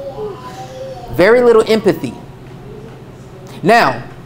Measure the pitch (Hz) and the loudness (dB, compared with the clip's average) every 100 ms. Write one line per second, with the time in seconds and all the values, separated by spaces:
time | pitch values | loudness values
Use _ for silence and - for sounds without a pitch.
0 | 554 427 427 370 - - - - - - | -12 -10 -10 -10 -14 -16 -14 -14 -14 -14
1 | - - 185 247 240 220 214 220 208 - | -8 2 4 6 6 4 4 2 2 0
2 | 120 - - - - - - - - - | -4 -10 -16 -20 -20 -18 -18 -18 -18 -20
3 | - - - - - - 156 226 151 120 | -20 -20 -20 -20 -18 -4 2 4 4 0
4 | - - | -8 -10